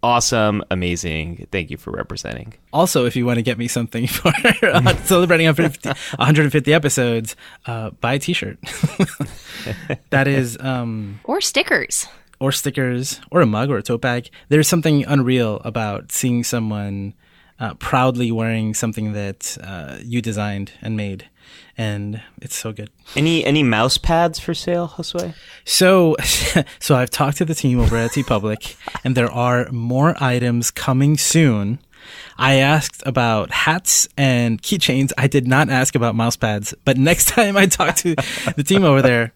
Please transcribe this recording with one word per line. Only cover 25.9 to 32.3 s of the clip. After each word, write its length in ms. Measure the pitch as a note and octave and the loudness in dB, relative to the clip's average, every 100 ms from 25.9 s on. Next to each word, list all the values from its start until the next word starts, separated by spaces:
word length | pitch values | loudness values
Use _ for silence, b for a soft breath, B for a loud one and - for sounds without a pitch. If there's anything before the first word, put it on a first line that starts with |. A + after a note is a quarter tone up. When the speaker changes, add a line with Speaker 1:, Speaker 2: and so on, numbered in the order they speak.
| F#3+ E3+ - | 6 6 2
Speaker 2:
<laughs> 600 | - - - F3+ - - | 0 -2 0 0 -2 -8
so 160 | - C3+ | 2 2
I've 140 | B2+ | 2
talked 280 | - C#3+ C#3+ | 0 -2 0
to 80 | E3 | -2
the 100 | D#3+ | 0
team 240 | C#3 B2 | 2 4
over 180 | A2+ A#2 | 4 2
at 140 | A#2 | 0
TeePublic, 680 | - C3 A2 G#2 G#2+ - - - | -2 0 0 0 -6 -10 -14 -14
<laughs> 120 | - | -8
and 120 | B2 B2+ | -2 0
there 160 | A#2 | 0
are 380 | A#2+ B2 B2 B2 | 0 0 0 0
more 440 | B2+ A#2 B2+ D3+ D#3+ | -4 -2 2 2 2
items 480 | C3+ B2 B2 A#2+ A#2+ | 0 0 0 0 -2
coming 460 | - - C3 C#3+ D3+ | -4 -2 2 4 2
soon. 640 | - E3 D#3 A2 G2+ C3 _ B B B B | 2 4 4 4 -2 -4 _ B B B B